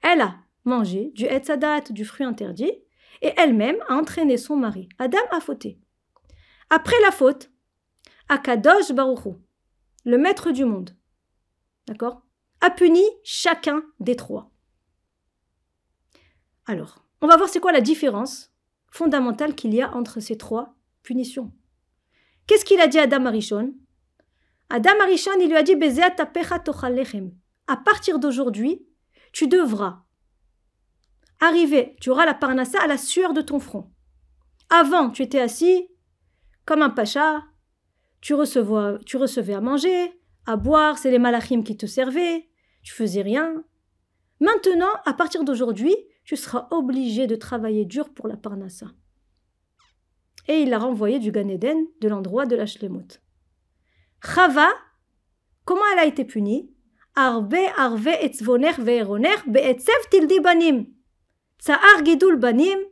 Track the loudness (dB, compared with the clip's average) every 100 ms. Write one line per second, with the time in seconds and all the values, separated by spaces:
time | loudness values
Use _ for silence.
0 | 2 2 2 -4 _ _ -4 -2 -2 -4
1 | -8 -6 -4 -4 -4 -4 -2 -2 -4 -12
2 | -12 -8 -8 -6 -10 -6 -6 -6 _ _
3 | _ -6 -4 2 2 4 2 -2 -2 -4
4 | -2 -2 0 0 -2 -4 -2 -6 -14 _
5 | -2 -2 -2 -4 -6 -10 -12 -18 _ _
6 | _ _ _ -20 _ _ _ 0 2 4
7 | 4 4 2 0 -10 _ _ _ _ _
8 | _ _ _ -4 0 2 6 4 4 -2
9 | -2 -2 -8 -16 _ _ _ _ _ _
10 | 0 2 2 0 -2 0 0 -2 -8 _
11 | _ _ _ _ _ _ _ _ -18 -8
12 | -8 -10 _ _ _ _ 0 4 4 6
13 | 2 0 -12 -4 -2 -2 -2 -4 -6 _
14 | -6 -6 -6 -14 -14 _ _ _ _ _
15 | _ _ _ _ _ _ _ _ _ _
16 | _ _ _ _ _ _ -10 -10 -10 _
17 | _ _ 6 6 6 -2 2 2 2 0
18 | -2 -4 -8 -10 -20 _ _ _ _ -4
19 | -2 0 -2 -2 -6 -6 -4 -2 -2 -6
20 | -10 -10 -10 -12 -8 -8 -8 _ _ _
21 | -8 -6 -6 -8 -14 -16 _ _ _ _
22 | _ _ _ _ 2 2 6 4 6 4
23 | 2 2 0 -2 -4 -6 -6 -10 _ _
24 | _ _ _ _ _ _ _ 0 2 4
25 | 4 2 0 0 2 2 4 4 4 2
26 | 0 0 -4 -4 -4 -6 -6 -6 -4 -4
27 | -4 -8 -12 -16 _ _ -6 -4 0 0
28 | 0 -2 -2 -2 -4 -2 -4 -4 _ _
29 | _ _ _ -4 2 2 2 -2 -4 -8
30 | _ _ _ _ _ _ _ _ _ _
31 | _ _ _ _ 2 2 2 2 0 -6
32 | -4 2 2 0 -2 -2 -2 -2 -2 -2
33 | -4 -2 -2 -2 -4 -6 -8 -16 -16 _
34 | _ _ _ _ _ _ _ 4 4 2
35 | 0 -2 -4 0 -2 0 2 2 0 _
36 | _ _ _ _ _ _ -2 0 2 0
37 | -4 0 0 -2 -8 _ _ _ _ _
38 | _ _ -4 -2 0 0 0 0 -2 -6
39 | -8 -4 -4 -4 -6 -4 -2 -2 0 -2
40 | -2 -8 _ _ -8 -4 2 4 2 0
41 | 0 2 2 0 -2 -4 -4 -8 -8 -4
42 | -4 -2 -2 -4 -8 _ _ _ -20 -8
43 | -6 -4 -4 -4 -4 -6 -14 _ _ _
44 | _ _ _ _ 0 2 2 2 0 -2
45 | -4 -2 -4 -2 -4 -2 -2 -2 0 0
46 | -2 _ -10 -10 -6 -8 -4 -4 -2 -2
47 | -2 -2 -2 -4 -6 -8 -4 -2 -2 -6
48 | -8 _ -12 -12 -12 -12 -14 -18 -20 _
49 | _ _ _ _ _ _ _ _ _ _
50 | _ _ _ _ -2 0 0 0 -2 -2
51 | -2 -2 -2 -4 -4 -4 -2 -2 -4 _
52 | -4 -4 -4 -4 -2 -2 -4 -8 -12 -12
53 | -16 -20 _ _ _ _ _ _ _ _
54 | _ _ -6 2 4 4 2 0 _ _
55 | _ _ _ _ _ _ -4 0 0 2
56 | 2 0 -6 -4 -4 -2 -4 _ _ _
57 | _ 0 0 0 -2 0 0 0 -2 0
58 | -2 0 -2 -4 0 2 2 0 0 0
59 | 0 0 0 0 2 2 2 0 2 0
60 | 4 4 6 4 4 4 4 2 -2 _
61 | _ _ _ _ _ _ -2 4 8 8
62 | 6 4 4 4 2 2 2 0 -6